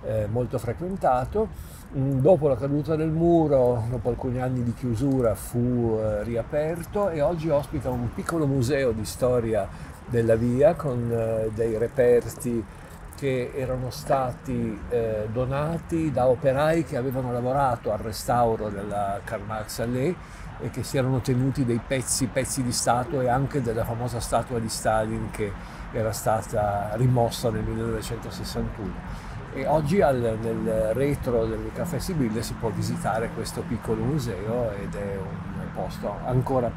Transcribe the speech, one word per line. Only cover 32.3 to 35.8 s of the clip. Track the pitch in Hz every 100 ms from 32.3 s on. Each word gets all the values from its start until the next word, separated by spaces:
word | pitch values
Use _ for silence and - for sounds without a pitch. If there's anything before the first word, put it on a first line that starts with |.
| 110
si | 113
può | - 113
visitare | 104 110 117 107 107 113
questo | 113 107 - -
piccolo | 113 - 110
museo | 113 156 117 92 107 120 117
ed | 101 101
è | 104 101 98
un | 95 - - - -
posto | 95